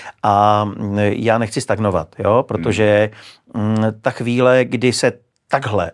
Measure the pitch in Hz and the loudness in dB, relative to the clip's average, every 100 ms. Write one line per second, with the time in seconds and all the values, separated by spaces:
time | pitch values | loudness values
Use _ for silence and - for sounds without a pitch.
0 | - - 107 101 104 104 104 98 104 101 | -20 -4 0 4 4 4 0 -4 -4 0
1 | 104 - 113 113 110 - - 104 107 87 | 0 0 0 0 -2 -4 -4 -2 0 -2
2 | 80 - 98 117 131 110 117 101 107 104 | -4 -4 0 0 0 -4 -2 2 4 4
3 | 107 107 - - _ 117 107 110 110 110 | 2 -4 -20 -20 _ -4 -2 0 -2 -2
4 | 131 - 120 120 127 127 123 120 123 113 | -4 -4 -2 2 4 4 2 0 -2 0
5 | 127 - _ _ _ 139 127 104 85 | -2 -2 _ _ _ -4 -2 -4 -4